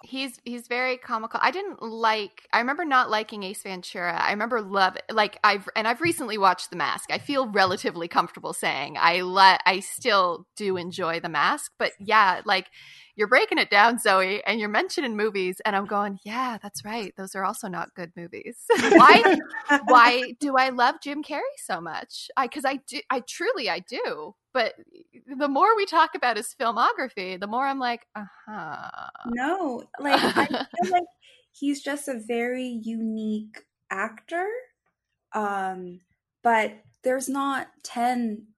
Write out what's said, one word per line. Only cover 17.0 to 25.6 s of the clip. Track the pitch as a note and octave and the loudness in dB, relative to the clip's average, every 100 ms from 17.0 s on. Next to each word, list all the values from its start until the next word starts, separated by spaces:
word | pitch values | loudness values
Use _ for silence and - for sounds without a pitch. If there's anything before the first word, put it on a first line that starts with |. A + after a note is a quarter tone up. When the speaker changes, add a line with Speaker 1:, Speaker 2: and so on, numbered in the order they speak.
| F#3+ - | -10 -12
Speaker 1:
Those | F#3+ G3 | -12 -6
are | |
also | F#3+ A3 G3+ | -6 -6 -8
not | E3+ E3+ | -8 -10
good | - E3+ - | -12 -14 -14
movies." | F3 - - - - | -16 -14 -14 -6 0
<laughs> | F#4+ | 2
Why, | A#3+ E4+ D4 F#4 G4 E4+ - - | 8 12 12 12 8 2 -2 -8
Speaker 2:
<laughs> | - C#4+ C#4+ | 0 2 8
Speaker 1:
why | B3 A#3+ B3 B3+ B3 | 8 8 6 -2 -6
do | C#4+ C4 | 0 2
I | C4 | 2
love | B3 B3 D#4+ | 2 2 0
Jim | C#4+ D4 | -6 -8
Carrey | D4 D4 C5 C#5 | -6 -6 -6 -8
so | - F3 | -8 -8
much? | E3 C3+ - - - - | -8 -10 -12 -14 -8 -4
I, | A#3+ | -4
'cause | D4+ C4 | -2 -4
I | C#4 - | -4 -8
do, | D4 - | -10 -6
I | C4 | -6
truly, | B3+ - F#4+ G4+ G#3 | -6 -6 -4 -4 -4
I | E3+ | -6
do. | - C#4+ G4 D3+ D#3 - _ | -6 -8 -6 -8 -12 -18 _
But | C4 A3 - - - _ - B3+ C4+ | -2 -2 -4 -20 -20 _ -20 -14 -4
the | D4 | -2
more | C#4 | 4